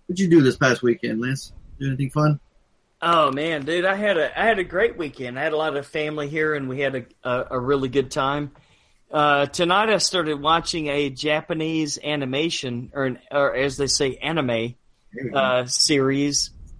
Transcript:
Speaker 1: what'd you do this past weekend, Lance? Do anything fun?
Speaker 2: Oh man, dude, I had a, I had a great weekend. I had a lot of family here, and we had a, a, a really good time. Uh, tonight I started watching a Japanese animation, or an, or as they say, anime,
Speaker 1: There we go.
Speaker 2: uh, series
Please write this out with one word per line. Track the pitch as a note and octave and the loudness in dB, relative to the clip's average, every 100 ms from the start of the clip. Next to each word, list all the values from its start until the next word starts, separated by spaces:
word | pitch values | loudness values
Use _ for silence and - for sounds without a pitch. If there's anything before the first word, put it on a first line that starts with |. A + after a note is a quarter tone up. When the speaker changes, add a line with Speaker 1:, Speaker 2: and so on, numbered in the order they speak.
| - | -8
Speaker 1:
what'd | F3+ | -2
you | F#3+ | 6
do | E3 | 8
this | C3 A#2 | 6 4
past | C3+ A#2 | 2 2
weekend, | A#2+ A2+ A#2+ A2 | 2 0 -2 -2
Lance? | B2 C3+ - - - - | -2 -4 -8 -18 -20 -8
Do | C#3 | -6
anything | C3 C3+ | -4 -2
fun? | D3+ D3+ D3+ - _ _ _ _ _ | 2 2 2 -4 _ _ _ _ _
Speaker 2:
Oh | E3 E3+ D3 | 2 4 4
man, | C3+ D#3 D#3 C#3 | 2 -2 -4 -2
dude, | E3+ F#3 | 0 0
I | G3 | 0
had | G#3 F3+ | 0 2
a, | C#3+ - | 0 0
I | G3+ | 0
had | G#3+ | 2
a | |
great | F3 E3+ A#3 A#3 | 0 0 0 0
weekend. | D#3 - B2 B2+ | -8 -8 -8 -4
I | |
had | D#3 | -2
a | D3+ | 0
lot | D#3 C#3+ | 0 -2
of | C3+ | -4
family | D#3+ D3+ D3+ C#3+ | -4 -4 -4 -4
here, | D#3 D#3 D3+ | -2 0 -2
and | C3 | -4
we | B2+ | -2
had | C#3 C3 | -2 -4
a, | A#2+ _ C3 | -8 _ -4
a, | B2 B2 | -2 -2
a | B2+ | -4
really | B2 C#3+ C3 | 0 0 0
good | C#3 B2+ | 0 -2
time. | - C3+ C#3+ D3 - _ _ _ _ _ | -2 -2 -2 -6 -12 _ _ _ _ _
Uh, | D3+ D3 C#3+ C#3 | 0 2 4 2
tonight | - F3 F#3+ A3 | 0 2 2 4
I | G3+ | 2
started | - F#3 D#3 D3 | 0 0 -2 -2
watching | C#3+ E3 D#3+ F3 D3+ | 2 2 0 -4 -2
a | C#3+ C#3+ | 0 -2
Japanese | B2+ D3+ D3+ D3+ E3 D#3 D#3+ D3+ - | -2 -2 0 -2 -4 -2 -2 -2 -4
animation, | D3 D3 C3+ C3+ E3 E3 C3 A#2+ C3 | -4 -4 -2 -2 -2 -2 -6 -6 -8
or | C#3 C3+ | -4 -4
an, | B2 - | -4 -4
or | C#3+ C#3 G#2 | 0 2 2
as | C#3 C3 | -2 0
they | C#3 | -2
say, | - C#3 B2 | 0 0 -2
anime, | C#3+ E3 C3 | -2 -2 0
Speaker 1:
There | A#2 A#2 A#2+ _ _ _ - | -2 -4 -8 _ _ _ -10
we | C3 | -4
go. | C3+ | 0
Speaker 2:
uh, | C3 B2+ B2 | 2 2 0
series | - - D3 C3+ C3+ C#3+ C#3+ - - - - | 0 2 4 4 2 0 0 -4 -8 -20 -2